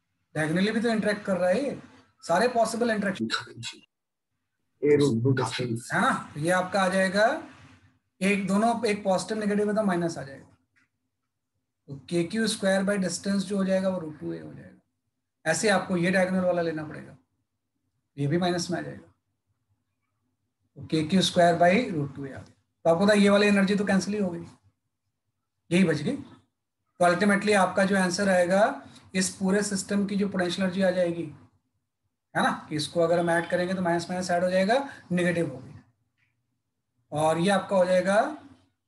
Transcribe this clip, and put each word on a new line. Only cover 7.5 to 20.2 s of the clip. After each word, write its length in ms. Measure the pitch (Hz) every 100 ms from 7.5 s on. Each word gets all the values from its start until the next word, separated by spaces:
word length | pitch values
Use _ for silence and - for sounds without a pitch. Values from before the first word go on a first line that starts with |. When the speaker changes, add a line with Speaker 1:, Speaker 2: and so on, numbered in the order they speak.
| - - - _ _ _ -
Speaker 1:
एक, 260 | 185 202 185
दोनों, 240 | 202 233 226 226
एक 180 | 208
positive 340 | 196 180 - 220
negative 300 | 208 208 208
है 60 | 208
तो 80 |
minus 340 | 202 175 170 151
आ 60 |
जाएगा, 220 | 139 135 - _ _ _ _ _ _ _ _ _ _ _ _ _ -
तो 60 | 139 -
K 140 | 170
Q 240 | 170 220 220
square 360 | - 196 190 196
by 120 | 202
distance 460 | 185 - 202 202
जो 140 | 185 202
हो 60 | 190
जाएगा 240 | 190 190
वो 100 | 185
root 200 | 156 151
two 140 | 170
ए 60 | 160
हो 140 | 151
जाएगा। 960 | 143 - - _ _ _ _ _ _ 160
ऐसे 180 | 165 214
आपको 280 | 185 190 180
ये 140 | 180
diagonal 340 | 185 180 185 180
वाला 160 | 175
लेना 220 | 165 156
पड़ेगा, 320 | 151 - - - _ _ _ _ _ _ _ _ _ 139
ये 100 | 143
भी 100 | 175
minus 320 | 180 175 -
में 60 | 156
आ 20 |
जाएगा, 260 | 147 - - _ _ _ _ _ _ _ _ _ _ _